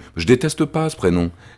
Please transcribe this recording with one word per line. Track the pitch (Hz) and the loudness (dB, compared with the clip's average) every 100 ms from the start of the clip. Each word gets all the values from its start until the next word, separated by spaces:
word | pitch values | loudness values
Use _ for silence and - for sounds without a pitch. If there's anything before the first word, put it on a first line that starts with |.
| - - | -4 -6
je | 85 | 2
déteste | 123 156 - 156 | 2 2 -2 -2
pas | 165 160 | -2 -4
ce | - | -2
prénom. » | 92 87 85 87 - | 0 0 -2 -6 -20